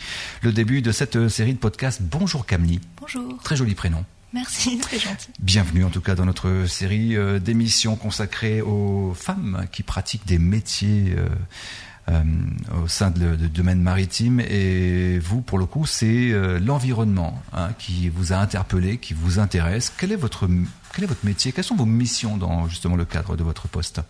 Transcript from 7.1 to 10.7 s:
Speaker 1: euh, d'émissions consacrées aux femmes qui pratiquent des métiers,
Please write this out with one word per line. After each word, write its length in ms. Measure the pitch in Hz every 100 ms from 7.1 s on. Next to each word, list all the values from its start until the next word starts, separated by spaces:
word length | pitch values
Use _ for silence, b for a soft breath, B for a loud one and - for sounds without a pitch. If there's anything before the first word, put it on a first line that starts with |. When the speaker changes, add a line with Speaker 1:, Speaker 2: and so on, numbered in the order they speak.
| 107
Speaker 1:
euh, 220 | 98 101
d'émissions 580 | 92 117 113 - 113 107
consacrées 640 | 107 - 104 - 110 110
aux 540 | 107 104 101 98 95
femmes 500 | 90 - 196 127 92 92
qui 100 | -
pratiquent 440 | - - - 110 92
des 120 | 87
métiers, 760 | 85 110 -